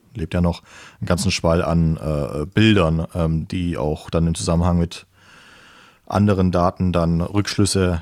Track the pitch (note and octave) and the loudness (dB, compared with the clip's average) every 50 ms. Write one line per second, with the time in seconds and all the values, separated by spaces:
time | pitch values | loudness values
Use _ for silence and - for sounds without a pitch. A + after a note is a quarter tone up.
0 | _ _ - - D#2+ - - F2 F2 F2 E2 - _ - - - - - - - | _ _ -12 -10 -8 -4 -2 0 0 0 -2 -4 _ -20 -20 -20 -20 -20 -14 -10
1 | - - F2+ E2 - F#2+ - - - E2+ E2 F2 - D2 E2+ E2+ E2 D#2+ D#2+ - | -4 -2 -2 0 0 -2 -2 0 0 0 2 2 0 0 0 2 2 0 0 -2
2 | - D2 D#2 D2 C#2+ A1 - D2 D2+ F2 - A2 A2 A2 G#2+ G2 E2+ D#2+ D#2+ D#2+ | -4 -4 -4 -4 -4 -6 -6 -8 -8 -4 0 2 4 4 4 4 4 2 0 -2
3 | D#2+ - - F2+ E2 D#2+ D#2+ D#2+ D#2+ - - F#2 F2+ F2 E2 A#1 B1+ D2+ D#2 - | -4 -6 -4 -2 -2 0 -2 -2 -4 -6 -6 -4 -4 -4 -4 -4 -4 -4 -4 -6
4 | - - - E2 E2 E2 E2 - - F2+ E2+ E2 F2 F2+ F2 F2 E2+ E2 - - | -8 -4 -2 0 0 0 0 -2 -2 0 0 2 2 2 2 2 0 -2 -4 -12
5 | - _ _ _ _ - - - - - - - - - - - - - _ _ | -20 _ _ _ _ -20 -20 -20 -20 -20 -20 -20 -20 -20 -20 -20 -20 -20 _ _
6 | _ - - G2+ G#2 G#2 G2+ F#2 F#2 F#2 E2+ F2+ F2 F#2 - - F#2 F2+ E2+ F2+ | _ -4 0 2 2 2 4 2 2 2 2 2 2 2 0 0 -2 0 2 2
7 | E2+ E2 E2+ E2 F2 E2+ G2 G2+ G2+ - - - G#2 F#2+ - G2 F#2 F2+ F2 F2 | 2 2 2 0 -2 -2 -2 -2 -2 -2 0 0 0 2 2 2 2 2 0 -2